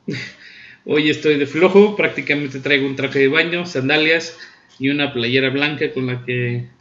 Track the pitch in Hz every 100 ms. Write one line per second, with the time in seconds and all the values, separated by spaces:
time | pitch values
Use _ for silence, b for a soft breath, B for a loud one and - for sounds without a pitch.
0 | - B B B B B B B 147 151
1 | 151 143 156 147 135 156 185 196 208 202
2 | 156 - 135 147 143 135 135 143 135 135
3 | 135 139 135 156 170 175 175 135 131 151
4 | 156 165 160 - B B B - 135 147
5 | 139 123 117 131 131 139 147 147 147 135
6 | 127 123 123 123 123 120 120 _